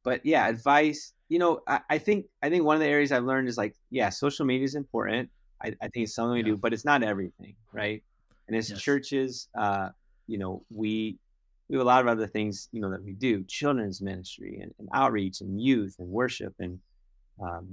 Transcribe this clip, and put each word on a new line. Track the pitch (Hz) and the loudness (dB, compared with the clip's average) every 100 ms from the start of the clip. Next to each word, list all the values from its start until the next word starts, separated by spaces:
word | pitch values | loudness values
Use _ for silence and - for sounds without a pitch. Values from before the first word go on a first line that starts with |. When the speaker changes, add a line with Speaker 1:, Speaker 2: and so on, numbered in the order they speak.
Speaker 1:
but | 123 127 143 | -4 -2 2
yeah, | 151 104 | 4 4
advice, | 113 139 147 156 147 - _ _ | 2 4 6 6 0 -12 _ _
you | 170 | 2
know, | 170 156 - | 4 2 0
I, | 139 - | -2 0
I | 151 | 0
think, | 180 202 - _ | 2 0 0 _
I | 147 | 0
think | 180 | 4
one | 151 156 | 4 4
of | |
the | 151 | 4
areas | 147 143 | 4 4
I've | 131 | 2
learned | 123 131 127 | 2 0 0
is, | 113 | 0
like, | 104 - _ | -4 -4 _
yeah, | 127 101 | 0 0
social | - 143 - | 0 -2 0
media | 139 127 135 | 0 2 0
is | |
important. | 147 139 113 113 113 - _ _ _ | -4 -4 -2 0 -2 -4 _ _ _
I, | 110 - | -10 -8
I | 104 | -8
think | 120 | -4
it's | 110 | -4
something | - 117 | -2 0
we | 120 | 0
Speaker 2:
Yeah. | |
Speaker 1:
do, | 110 104 | 0 0
but | 113 | 0
it's | 113 | -2
not | 147 143 | 2 2
everything, | 110 98 90 - - - _ | 2 -2 -6 -10 -20 -20 _
right? | 107 104 107 _ _ _ _ - | -6 -6 -6 _ _ _ _ -4
And | 113 | -2
as | 107 | -2
Speaker 2:
Yes. | 101 | -4
Speaker 1:
churches, | - 143 139 139 131 123 - 113 | 0 0 0 -2 -2 -6 -12 -4
uh, | 104 98 95 - _ _ - | -2 -2 -4 -12 _ _ -8
you | 104 | -6
know, | 95 95 - | -6 -8 -12
we, | 107 107 110 110 - _ _ _ _ - | -6 -2 -2 -4 -8 _ _ _ _ -4
we | 135 | 0
have | |
a | 123 | 4
lot | 127 | 6
of | 120 | 6
other | 113 107 | 2 0
things, | 107 107 98 - | -2 -2 -4 -10
you | 117 | -6
know, | 98 | -6
that | 92 | -6
we | 98 | -10
do, | 98 131 104 | -2 0 0
children's | 95 - 147 135 104 92 | -2 -2 0 0 -2 -4
ministry | 98 92 92 - 95 101 | -8 -8 -12 -14 -14 -12
and, | - - | -14 -16
and | 104 | -4
outreach | 127 135 110 98 - | 2 2 2 -2 -4
and | 95 98 | -8 0
youth | 127 123 98 95 | 2 2 2 -8
and | 90 | -6
worship | 104 123 - 98 - | -2 -2 -2 -10 -8
and, | 90 90 _ _ _ _ _ - | -8 -8 _ _ _ _ _ -12
um, | 90 85 90 | -10 -10 -10